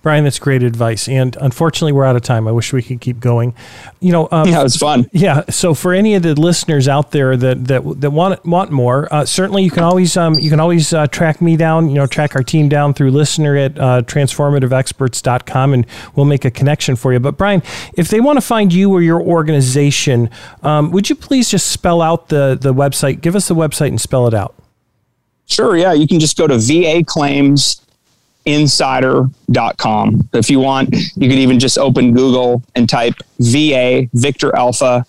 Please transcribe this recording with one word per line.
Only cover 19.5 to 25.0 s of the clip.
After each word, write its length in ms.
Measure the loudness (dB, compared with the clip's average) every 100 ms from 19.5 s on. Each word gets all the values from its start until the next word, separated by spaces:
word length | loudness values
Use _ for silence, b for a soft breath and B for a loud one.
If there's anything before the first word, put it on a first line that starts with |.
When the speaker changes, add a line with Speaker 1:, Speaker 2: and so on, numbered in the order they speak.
| 0 0 2 0 0 0 0 -2 B B B
Speaker 1:
um, 300 | -2 0 0
would 180 | -2 -2
you 60 | -4
please 340 | -2 0 0
just 160 | -2 -2
spell 340 | -4 0 0
out 280 | 0 -2 _
the, 280 | 0 0 0
the 140 | 0
website? 480 | 0 0 0 -4 -2
Give 140 | -2
us 140 | -2 0
the 60 | 0
website 320 | 0 -2 -2
and 120 | -2
spell 280 | -2 0 2
it 40 |
out. 220 | 0 -4 -12 _ _ _ _